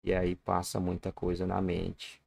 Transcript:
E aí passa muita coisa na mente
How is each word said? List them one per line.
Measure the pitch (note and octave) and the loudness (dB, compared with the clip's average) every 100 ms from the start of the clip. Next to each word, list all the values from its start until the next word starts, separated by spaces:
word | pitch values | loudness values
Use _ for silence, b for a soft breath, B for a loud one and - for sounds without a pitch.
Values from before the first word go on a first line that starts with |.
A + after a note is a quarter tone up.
E | - | 2
aí | F#2 F2+ | 2 2
passa | F2+ - F2+ F2+ - | 0 0 0 2 -2
muita | F2+ F2 F#2+ | 0 -2 -4
coisa | - F2+ F2 F#2 | -2 -2 0 0
na | F#2+ | 0
mente | F#2+ E2+ F2 F2 - - | 2 0 -2 -6 -12 -16